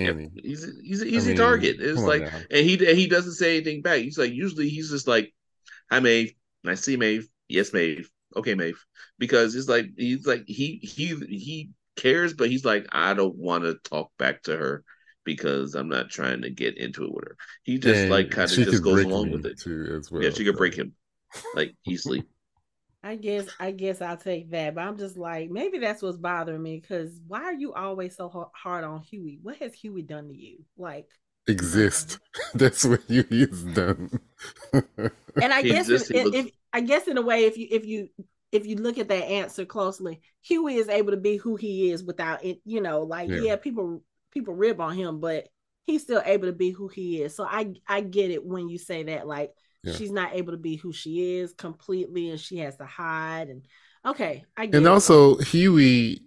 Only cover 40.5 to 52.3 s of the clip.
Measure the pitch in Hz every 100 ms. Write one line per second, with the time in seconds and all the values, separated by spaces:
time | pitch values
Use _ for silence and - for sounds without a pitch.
40.5 | 330 302 240 208 202 202 202 208 208 233
41.5 | 208 214 190 185 170 180 170 160 156 185
42.5 | 175 214 220 180 151 160 165 175 90 220
43.5 | 202 285 226 180 170 - _ _ 285 220
44.5 | 175 220 180 160 185 175 156 165 156 -
45.5 | _ _ _ - 302 - 226 190 202 185
46.5 | 170 185 185 190 196 180 160 143 - 190
47.5 | 208 214 185 - 196 196 196 190 160 175
48.5 | 185 170 170 - 170 156 151 151 147 147
49.5 | _ _ _ 180 165 208 196 180 180 170
50.5 | 170 160 156 180 156 156 170 180 180 175
51.5 | - 170 156 - 185 - 175 170